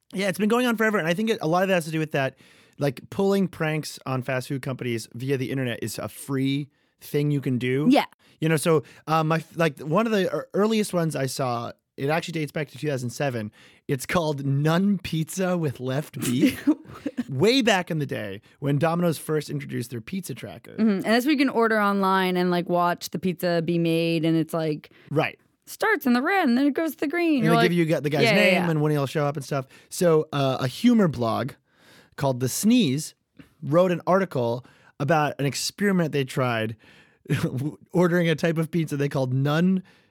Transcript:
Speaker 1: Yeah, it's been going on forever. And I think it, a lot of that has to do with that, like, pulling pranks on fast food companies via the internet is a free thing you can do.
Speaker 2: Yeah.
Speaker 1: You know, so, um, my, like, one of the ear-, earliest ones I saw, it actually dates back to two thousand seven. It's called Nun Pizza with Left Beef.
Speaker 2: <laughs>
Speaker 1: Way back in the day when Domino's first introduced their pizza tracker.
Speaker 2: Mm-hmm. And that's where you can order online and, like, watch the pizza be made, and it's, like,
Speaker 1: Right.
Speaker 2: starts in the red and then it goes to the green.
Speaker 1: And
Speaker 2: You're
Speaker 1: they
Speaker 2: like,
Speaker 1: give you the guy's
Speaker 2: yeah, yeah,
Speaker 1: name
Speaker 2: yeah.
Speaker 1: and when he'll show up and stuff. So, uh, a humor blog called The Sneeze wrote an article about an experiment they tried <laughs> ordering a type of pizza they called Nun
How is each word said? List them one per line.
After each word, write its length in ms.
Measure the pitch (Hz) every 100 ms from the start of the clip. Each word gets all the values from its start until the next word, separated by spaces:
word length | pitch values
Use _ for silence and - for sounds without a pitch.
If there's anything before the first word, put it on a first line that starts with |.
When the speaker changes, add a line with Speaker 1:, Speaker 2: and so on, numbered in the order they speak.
| _
Speaker 1:
Yeah, 160 | 185 196
it's 100 | 180
been 100 | 208
going 180 | 233 247
on 100 | 220
forever. 200 | 220 208
And 100 | 160
I 60 |
think 160 | 175 220
it, 80 | 220
a 80 | 156
lot 140 | 175
of 40 | 190
that 40 |
has 100 | 180 160
to 40 |
do 80 | 160
with 140 | 151
that, 240 | 147 135 - - _ _ -
like, 220 | 143 139 -
pulling 380 | - 196 196 185
pranks 500 | - 156 156 - - 135
on 160 | 131
fast 240 | 123 127 -
food 160 | 139
companies 460 | 139 127 123 113 -
via 220 | 117 131 135
the 140 | 127
internet 300 | 135 127 113
is 160 | 110 -
a 100 | 107
free 600 | - - 135 135 139 139 _ _ _
thing 320 | - 147 147
you 80 | 143
can 180 | 139 123
do. 280 | 123 131 233
Speaker 2:
Yeah. 140 | 262 - _ _ -
Speaker 1:
You 80 | 160
know, 80 | 160
so, 280 | 175 156 - - -
um, 180 | 160 156
my, 160 | 160 - 160
like, 240 | 165 131
one 260 | 143 175 233
of 60 |
the 200 | 208 180
ear-, 140 | 147 -
earliest 400 | 180 214 220 208
ones 220 | 180 165 143
I 100 | 135
saw, 460 | - 127 120 113 - _ -
it 140 | 139
actually 220 | 165 175
dates 180 | 165 147
back 160 | 165 147
to 80 | -
two 100 | 151
thousand 220 | 131 123
seven. 420 | - 143 120 107 _ - _ -
It's 180 | 139 -
called 380 | 180 156 143
Nun 540 | 139 139 151 170 196 190
Pizza 580 | - 160 156 190 185 180
with 220 | 151 120
Left 420 | 127 135 151 123
Beef. 480 | 113 123 247 - - - - -
Speaker 2:
<laughs> 300 | 285 - -
Speaker 1:
Way 340 | 131 202 269
back 280 | 226 190 175
in 80 | 160
the 80 | 131
day 340 | 117 104 98 _ -
when 180 | 143 143
Domino's 380 | 165 170 175 147
first 300 | - 156 -
introduced 400 | 147 135 127 120
their 100 | 120
pizza 340 | - 190 -
tracker. 380 | 226 104 82 -
Speaker 2:
Mm-hmm. 160 | 55 220
And 140 | 190
that's 200 | 180 233
where 80 | 254
you 60 | 277
can 100 | 269
order 320 | 226 226 220
online 560 | 202 202 190 190 185 180
and, 140 | 180
like, 180 | 175 175
watch 420 | 175 175 170 -
the 80 | 180
pizza 440 | 185 165 180 170
be 140 | 165 170
made, 460 | 165 165 165 165
and 120 | 160 165
it's, 160 | 156
like, 380 | 165 160 151 - _ -
Speaker 1:
Right. 280 | 143 123 - _ _ -
Speaker 2:
starts 380 | - 427 392 262
in 60 |
the 100 | 240
red 260 | 302 392 294
and 100 | 240
then 80 | 285
it 80 |
goes 180 | 269 320
to 40 | -
the 80 | 302
green. 300 | 349 339 285
Speaker 1:
And 80 |
Speaker 2:
You're 80 | 160
Speaker 1:
they 40 | 170
Speaker 2:
like, 140 | 170
Speaker 1:
give 180 | 175 160
you 120 | 156
the 100 | 143
guy's 120 | 143
Speaker 2:
yeah, 60 | 233
yeah, 60 | 202
Speaker 1:
name 140 | 202
Speaker 2:
yeah. 160 | 180 175
Speaker 1:
and 100 | 156
when 80 | 151
he'll 140 | 151 135
show 180 | 160 143
up 100 | 151
and 80 |
stuff. 220 | 135 143 127 - -
So, 400 | - 175 156 156
uh, 260 | 143 139 127
a 60 | 127
humor 400 | - 240 233 180
blog 440 | 120 113 107 131 - _ _ - - _ -
called 240 | 139 123
The 80 | 127
Sneeze 680 | - 208 247 160 139 - _ _ _ - -
wrote 300 | 139 160 185
an 80 | 165 -
article 600 | 190 185 135 117 123 - _ - -
about 360 | 143 156 147 -
an 80 | 139
experiment 640 | - - - 202 185 160
they 120 | 143
tried 520 | 131 - 123 113 110 113 - - _ _ -
<laughs> 80 | 123 170 127 147 - -
ordering 360 | 170 180 175 170
a 60 |
type 240 | 151 170 160
of 120 | 160
pizza 260 | 170 151 143
they 120 | 143
called 240 | 139 131
Nun 500 | 131 143 156 180 185 - _ _